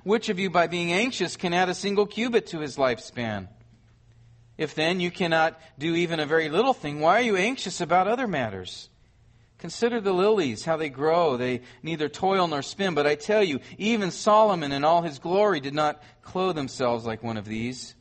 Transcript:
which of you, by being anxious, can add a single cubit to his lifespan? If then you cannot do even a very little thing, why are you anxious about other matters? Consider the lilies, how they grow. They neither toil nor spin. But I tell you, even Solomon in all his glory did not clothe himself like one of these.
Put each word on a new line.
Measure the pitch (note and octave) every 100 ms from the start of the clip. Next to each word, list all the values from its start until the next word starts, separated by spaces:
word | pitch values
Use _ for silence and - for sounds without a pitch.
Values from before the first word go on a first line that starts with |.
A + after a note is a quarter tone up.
which | - A3 A3
of | F#3
you, | F#3+
by | F3 E3
being | F3 E3+
anxious, | F3 B3 - F3 -
can | F3+
add | F3 F#3
a |
single | F3 G3 G3+ G3+
cubit | - B3 A#3 -
to | E3
his | D3+ -
lifespan? | C3 A#2 - - A#2+ G#2 F#2 - - _ _ _ _ _ - - - -
If | D#3
then | - D#3 F#3
you | F3
cannot | - F3 D#3+ D#3+ D#3+ - -
do | D#3+
even | E3+ E3+ E3
a | D3
very | D#3+ D#3
little | D#3 C4
thing, | B3+ D3+ D3
why | D#3 G3+
are |
you | B3 F#3+
anxious | G3+ C4 G3+ F3
about | E3 F3 F#3
other | A#3+ B3
matters? | D3+ A#2 F#2+ F2+ - - _ _ _ _ _ _ _
Consider | E3+ - A#3 A#3+
the | G3
lilies, | F#3 G3 A3 D3 G#2+
how | - D#3+
they | D#3
grow. | B2+ D3+ E3+ E3 B2
They | B2+ B2 - -
neither | D#3 D#3+ D3+
toil | - F#3+ G3 F3
nor | D3
spin. | C3+ - G3
But | D#3 D3
I |
tell | D3 - G#3+
you, | G3 C3 - -
even | G3 A#3 F#3+
Solomon | - - G#3+ A3 F3+ C#3+
in | C#3
all | D3 E3+
his | E3+ C3+
glory | E3 F#3+ G#3 E3+
did | C3+
not | D3 D3+ D3 - _
clothe | - F#3 F#3 D#3+
himself | C3+ - B2+ A#2
like | A2+ A2
one | A#2 A2
of | G#2
these. | A2 A#2 B2+ - -